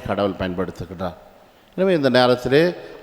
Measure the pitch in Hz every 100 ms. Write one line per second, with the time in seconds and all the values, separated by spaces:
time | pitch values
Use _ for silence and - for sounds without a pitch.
0 | - 98 101 90 92 90 87 - 95 90
1 | 90 - - - _ _ _ - 190 165
2 | 135 123 123 123 123 143 175 - - -